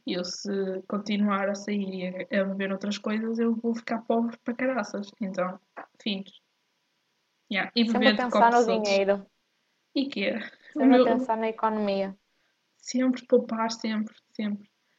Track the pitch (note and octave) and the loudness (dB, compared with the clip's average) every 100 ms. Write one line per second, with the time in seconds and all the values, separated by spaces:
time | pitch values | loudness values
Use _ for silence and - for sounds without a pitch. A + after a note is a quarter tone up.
0 | - F3+ F3+ - G3+ G3 F#3+ F#3 - G3+ | -6 -4 -6 -8 -6 -4 -2 -6 -6 -6
1 | G#3 G#3 G#3 G3 G3 G3+ G#3 G#3 F#3+ F#3+ | -2 0 2 0 -2 -4 -4 -4 -4 -6
2 | F3+ F#3 F3+ G3+ G3 G3 G3 F#3+ G#3 G3+ | -6 -8 -4 -2 0 -2 -4 -4 -4 -6
3 | A3 A3 A3+ A3+ A#3 A3+ A#3 A3+ - A3+ | -4 -2 -2 0 0 0 -2 -4 -4 -6
4 | - A#3 A#3 - - A#3+ C4 B3+ G#3 G3+ | 0 0 0 -4 -8 -4 -2 -2 -4 -8
5 | G3+ - F#3+ F#3 F#3 F#3+ _ - - _ | -10 -8 -6 -4 -4 -6 _ -18 -18 _
6 | A3 G3 G3 - _ _ _ _ _ _ | -6 -6 -8 -20 _ _ _ _ _ _
7 | _ _ _ _ - F#3+ F#3 A#3 A3+ B3 | _ _ _ _ -8 -6 -2 0 2 4
8 | B3+ G#3 A#3+ A3 A#3 A#3+ A3+ A3+ G#3 G3 | 4 4 2 4 6 6 4 2 2 2
9 | G3 G3+ F#3+ _ _ _ _ _ _ C#4+ | 2 0 -4 _ _ _ _ _ _ -4
10 | C4+ - G3 A3+ - - - D4+ C4+ B3+ | -2 -2 -2 -4 -8 -16 -8 4 8 8
11 | A#3 A#3 B3+ A3 A3 A3 A3 G#3+ G3+ G3 | 6 2 0 -2 -2 0 -2 0 0 -2
12 | F#3+ G3 _ _ _ _ _ _ - B3 | -4 -8 _ _ _ _ _ _ -4 0
13 | B3+ B3+ - A#3+ - A3+ A3+ - A3+ G#3+ | 2 0 2 2 2 -2 -4 -4 -4 -4
14 | G#3+ - _ - G#3 G3+ G#3 _ _ | -4 -10 _ -8 -6 -6 -12 _ _